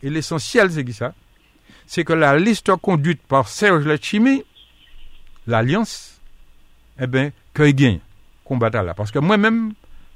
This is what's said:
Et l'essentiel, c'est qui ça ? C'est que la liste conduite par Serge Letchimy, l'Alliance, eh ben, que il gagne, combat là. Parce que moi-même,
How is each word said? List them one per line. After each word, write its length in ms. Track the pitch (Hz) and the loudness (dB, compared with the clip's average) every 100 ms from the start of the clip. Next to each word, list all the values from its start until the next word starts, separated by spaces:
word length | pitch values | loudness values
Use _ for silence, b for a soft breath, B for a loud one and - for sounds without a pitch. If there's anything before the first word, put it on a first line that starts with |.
Et 80 | 139 | -8
l'essentiel, 600 | 156 143 160 - 240 190 | -6 -6 -8 -2 2 2
c'est 140 | 156 123 | 0 -8
qui 80 | |
ça ? 220 | 110 123 - _ _ _ _ b b _ | -8 -10 -12 _ _ _ _ b b _
C'est 160 | - | -6
que 100 | 160 | -2
la 240 | 160 147 147 | 2 4 4
liste 380 | 208 208 - 185 | 2 0 0 0
conduite 480 | - 165 156 165 | 0 0 0 -4
par 240 | _ 135 - | _ -2 0
Serge 380 | - 208 170 147 | 0 2 2 2
Letchimy, 580 | 151 - 208 254 269 - _ _ _ _ - - - - - 113 | -2 -2 0 2 2 -4 _ _ _ _ -20 -18 -18 -20 -16 -2
l'Alliance, 760 | 113 117 196 220 - - _ - - - - - _ _ - | 0 0 0 -2 -8 -18 _ -20 -20 -20 -20 -20 _ _ -8
eh 80 | 127 | -4
ben, 240 | 131 143 - _ - | -2 -2 -6 _ 2
que 80 | |
il 100 | 147 | 4
gagne, 260 | 135 131 87 - - - _ | 6 2 2 -6 -20 -20 _
combat 260 | - 127 113 | -6 -2 0
là. 240 | 113 90 | -2 -4
Parce 160 | 85 104 | -6 -6
que 80 | 143 | -2
moi-même, 560 | 160 208 214 226 220 214 - b b | 2 2 2 0 -4 -10 -20 b b